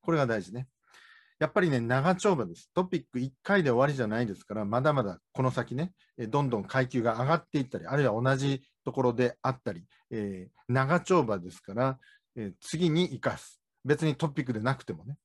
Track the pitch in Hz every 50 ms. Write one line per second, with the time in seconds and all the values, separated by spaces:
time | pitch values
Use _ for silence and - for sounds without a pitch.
0 | _ - 165 156 139 120 113 107 90 95 98 123 131 _ _ _ _ _ - -
1 | - - - - _ _ _ _ 151 151 - 214 185 165 139 123 117 117 123 135
2 | 139 175 185 180 - 208 185 139 110 87 85 - - _ _ 180 185 180 - 165
3 | 135 _ - 127 127 131 _ _ _ - 202 202 170 139 120 117 135 147 143 135
4 | 120 104 107 113 123 110 95 - - _ 104 110 107 101 110 123 135 156 147 139
5 | 113 98 90 - _ _ _ - - - - 131 117 - 120 127 165 180 - _
6 | _ _ _ - 120 110 123 143 143 131 120 107 95 - - 131 131 127 - 127
7 | 113 117 110 113 127 139 165 165 - _ - 147 131 127 - 107 - - 131 147
8 | 143 123 104 113 123 131 135 131 139 139 139 131 - _ _ _ _ - - 139
9 | 127 123 117 117 123 120 - _ - 127 131 - _ 117 95 85 87 _ _ _
10 | _ _ 120 113 104 101 98 92 90 - _ _ _ - 123 131 131 135 165 175
11 | 175 - 185 175 139 110 104 95 87 90 87 - _ - 98 113 127 135 135 131
12 | _ _ _ _ _ _ _ 123 110 98 90 _ - - - 160 180 165 151 165
13 | 180 160 139 110 - 127 107 - - - - _ _ _ _ _ _ 127 151 147
14 | 165 156 139 - - 151 139 156 139 127 120 107 107 127 135 - - - 95 78
15 | 92 113 147 -